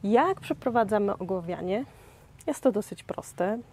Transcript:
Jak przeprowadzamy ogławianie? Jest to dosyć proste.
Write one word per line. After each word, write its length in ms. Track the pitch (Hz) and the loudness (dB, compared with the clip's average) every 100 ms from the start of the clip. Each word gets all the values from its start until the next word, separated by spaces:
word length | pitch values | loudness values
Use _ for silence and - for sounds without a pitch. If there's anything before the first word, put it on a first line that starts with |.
Jak 360 | 196 226 330 381 | 4 4 4 2
przeprowadzamy 760 | - 311 - 240 214 214 202 - | -2 -4 0 2 2 2 2 -2
ogławianie? 640 | 180 190 170 175 175 202 277 - - - - - - | -4 -4 -4 -6 -2 -2 -4 -12 -20 -20 -20 -12 -6
Jest 160 | 285 | 2
to 100 | 269 | 2
dosyć 300 | 208 202 170 | 2 -4 -10
proste. 560 | - - - - 180 226 240 | -10 -10 -10 -2 -2 -2 -6